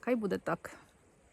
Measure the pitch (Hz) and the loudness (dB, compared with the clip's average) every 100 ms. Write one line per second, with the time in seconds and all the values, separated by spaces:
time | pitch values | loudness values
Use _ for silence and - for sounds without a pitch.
0 | - 240 202 190 - 170 - - - - | 0 2 2 0 0 -2 -4 -16 -20 -20
1 | - - - | -20 -20 -20